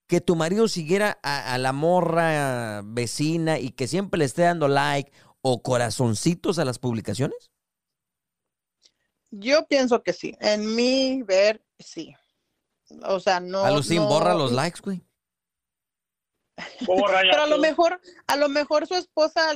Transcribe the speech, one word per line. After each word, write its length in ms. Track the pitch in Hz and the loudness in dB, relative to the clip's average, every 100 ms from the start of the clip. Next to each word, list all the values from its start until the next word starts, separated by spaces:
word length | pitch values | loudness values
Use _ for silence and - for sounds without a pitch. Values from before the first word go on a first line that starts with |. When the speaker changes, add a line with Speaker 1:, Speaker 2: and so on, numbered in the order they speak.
| - | -2
Speaker 1:
que 120 | 175 | 0
tu 160 | - 170 | 2 0
marido 320 | 160 202 226 | 2 2 0
siguiera 520 | 180 151 196 208 - | 0 -2 0 0 -2
a, 300 | 139 143 127 | -4 -4 -2
a 40 | 127 | -2
la 140 | 131 | -2
morra 1080 | 135 160 180 165 165 165 156 139 123 117 104 | 0 2 2 2 2 2 2 0 -2 -4 -8
vecina 760 | 101 117 120 - 147 165 160 151 | -8 -4 -4 -2 -2 0 0 -2
y 120 | 127 | -4
que 160 | - 123 | -6 -4
siempre 300 | 180 202 196 | -2 -2 0
le 80 | 139 | 0
esté 160 | - | 2
dando 260 | 175 175 143 | 0 2 2
like 460 | 139 143 143 135 _ _ _ | 2 0 -2 -4 _ _ _
o 220 | 135 120 | -2 -2
corazoncitos 960 | - 123 117 - 123 107 165 175 285 170 | 0 0 0 0 0 0 0 0 -2 -2
a 60 | 135 | -2
las 140 | 110 | -4
publicaciones? 680 | 127 113 - 107 139 494 - _ _ _ _ _ _ _ _ _ _ _ _ _ _ _ _ _ _ | -4 -4 -4 -4 -4 -6 -16 _ _ _ _ _ _ _ _ _ _ _ _ _ _ _ _ _ _
Speaker 2:
Yo 360 | 202 220 302 320 | -10 0 0 2
pienso 360 | 285 254 233 | 2 2 2
que 80 | 180 | 0
sí. 240 | 170 - - | -6 -6 -4
En 340 | 208 214 214 226 | -2 0 0 0
mi 480 | 247 269 262 262 | 0 2 0 -2
ver, 400 | 208 190 208 214 _ - | 0 4 4 2 _ -20
sí. 340 | - - 147 - _ _ _ _ _ _ _ 151 - | -18 -14 -14 -16 _ _ _ _ _ _ _ -12 -4
O 140 | 190 | -2
sea, 180 | 196 180 | 0 0
no, 240 | 180 190 | -2 -2
Speaker 1:
A 80 | 196 | 0
Lucín, 300 | 147 143 165 | 0 0 0
Speaker 2:
no 60 | 208 | 2
Speaker 1:
borra 240 | 208 180 | 2 2
los 180 | 180 135 | 2 0
likes, 300 | 123 165 - | -2 -2 -6
güey. 180 | 202 185 - _ _ _ _ _ _ _ _ _ _ _ _ _ _ - - - | -8 -10 -10 _ _ _ _ _ _ _ _ _ _ _ _ _ _ -18 -18 -8
Speaker 3:
Borra 420 | 214 180 202 185 | -2 2 2 2
ya 80 | 190 | 4
Speaker 2:
Pero 120 | 294 | 2
a 20 | 302 | 2
lo 60 | 302 | 2
Speaker 3:
todo. 60 | |
Speaker 2:
mejor, 400 | 311 311 339 359 - - - | 2 2 0 0 -10 -12 -4
a 80 | 277 | 0
lo 140 | 285 | 0
mejor 360 | 285 294 302 320 | 0 0 0 0
su 80 | 359 | -4
esposa 580 | - - 302 339 320 | -4 0 0 0 -2